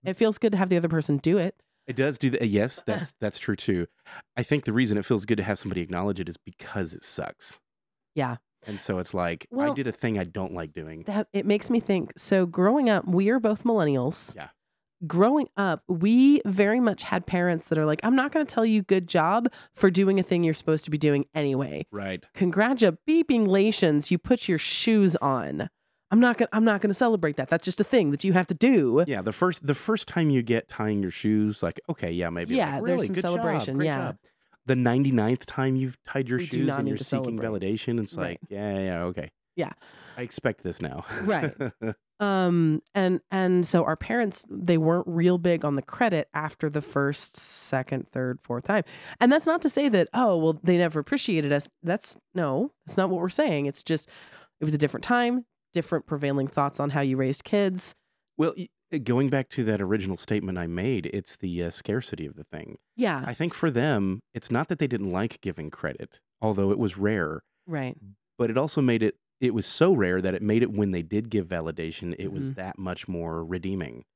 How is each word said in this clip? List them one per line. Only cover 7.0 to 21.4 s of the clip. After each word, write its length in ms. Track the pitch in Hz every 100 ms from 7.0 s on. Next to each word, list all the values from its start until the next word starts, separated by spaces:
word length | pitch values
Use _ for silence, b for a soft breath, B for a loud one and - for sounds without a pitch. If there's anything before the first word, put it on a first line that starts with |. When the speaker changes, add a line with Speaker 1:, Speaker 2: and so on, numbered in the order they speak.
Speaker 2:
sucks. 560 | - - - - - - _ _ _ _ _
Speaker 1:
Yeah. 220 | 151 127 120 _ _ -
Speaker 2:
And 140 | 104
so 180 | - 92
it's 160 | 90
like, 320 | 92 87 85 -
"I 40 | 247
Speaker 1:
Well, 180 | 294
Speaker 2:
did 120 | 196 123
a 60 |
thing 260 | - 120 104
I 60 |
don't 280 | 87 98 92
like 200 | 90 80
doing." 300 | 82 78 80 135
Speaker 1:
that, 220 | 202 214
it 140 | 202 196
makes 240 | 208 -
me 100 | 233
think. 320 | 220 190 - -
So 280 | - 190 180
growing 440 | 170 190 277 247
up, 160 | 196 -
we 240 | 180 196
are 80 | 254
both 240 | 220 208
millennials. 680 | 240 220 156 135 123 - - 98
Speaker 2:
Yeah. 120 | 69 _ _ _ _ _ 165
Speaker 1:
Growing 420 | 170 214 294 262 -
up, 260 | 196 156 -
we 540 | 175 196 240 269 285
very 340 | 208 190 202 240
much 260 | 233 196
had 220 | - 185 -
parents 420 | 180 175 165 -
that 100 | 156
are 80 | 151
like, 140 | 156
"I'm 120 | 220
not 180 | 262 285
gonna 120 | 320
tell 220 | 294 - 226
you 160 | 214
good 240 | 185 190 175
job 400 | 175 160 214 240 B B
for 160 | - 196
doing 300 | 180 196 196
a 20 |
thing 220 | 175 175
you're 80 | 170
supposed 320 | 156 - 156
to 60 | -
be 80 | 151
doing 260 | 151 143 143
anyway." 520 | 156